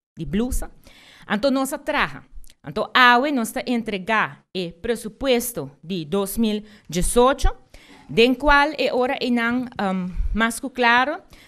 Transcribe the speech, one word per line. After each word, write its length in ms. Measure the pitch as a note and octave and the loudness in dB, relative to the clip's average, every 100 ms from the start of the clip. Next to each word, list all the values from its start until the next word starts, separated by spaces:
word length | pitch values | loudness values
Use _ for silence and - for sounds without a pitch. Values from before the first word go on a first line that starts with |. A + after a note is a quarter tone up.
| _ - | _ -12
de 80 | |
blusa. 460 | C#3 F#3+ B3 - E3 - - - - - - | -4 -2 0 -2 -4 -10 -20 -20 -20 -18 -6
Então, 220 | G#3 C4+ | -2 0
nós 220 | C4 C4+ D4+ | 0 -2 -6
traja. 400 | - D4 F3 C3+ - - - - | -4 -2 -2 -4 -16 -16 -16 -16
Então, 280 | - F#3 A3 | -10 -6 0
a 240 | B3 B3 A#3+ C#4+ | 4 6 6 2
nós 200 | C#4 A3+ | 0 -2
tá 120 | B3+ - | -4 -2
entregar 800 | A#3+ A3+ G3+ F3+ A3 E3+ C#3 _ F#3 | -2 -2 -6 -2 -2 -2 -6 _ -8
o 160 | E3+ | -8
pressuposto 1000 | E3+ A3+ A3 A3 - C4+ A#3+ A#3+ - C3+ - | -6 -6 -6 -8 -6 0 0 0 -8 -10 -12
de 220 | D#3+ F#3 D3 | -8 -8 -4
dois 320 | G3 G3 G#3+ | -4 -2 -2
mil 200 | A3+ G#3 | -2 -2
e 80 | G#3 - - | -8 -18 -8
dezoito, 600 | E3 F3 A#3+ B3 B3+ - - _ - - - - | -4 0 4 4 4 0 -2 _ -20 -20 -20 -2
Den 240 | - A#3+ B3+ | 4 4 4
qual 360 | D4 C#4+ C#4+ | 4 4 4
è 200 | - C4+ | 0 -2
ora 240 | A#3+ B3+ C#4 | 0 0 -2
in 180 | B3 A#3+ | -2 0
an, 320 | A#3 B3 B3 - | 0 -2 -4 -4
um, 320 | G3 F#3+ F3+ F3+ - | -2 -2 -4 -4 -2
mas 260 | G3+ A3+ A#3 | 0 0 -2
cu 120 | C4 | -8
claro, 500 | - A#3 A#3+ C4 F4 - - | 0 2 4 2 -2 -10 -20